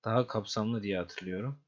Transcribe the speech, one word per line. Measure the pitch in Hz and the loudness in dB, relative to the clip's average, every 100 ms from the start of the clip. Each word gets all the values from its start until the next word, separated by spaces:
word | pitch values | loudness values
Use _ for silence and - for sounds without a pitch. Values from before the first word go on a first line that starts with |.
daha | 113 117 120 | 4 4 4
kapsamlı | 110 101 113 110 117 | 0 0 0 0 0
diye | 101 95 | 0 0
hatırlıyorum. | 85 - 92 92 123 143 | -2 -6 -6 -4 -4 -6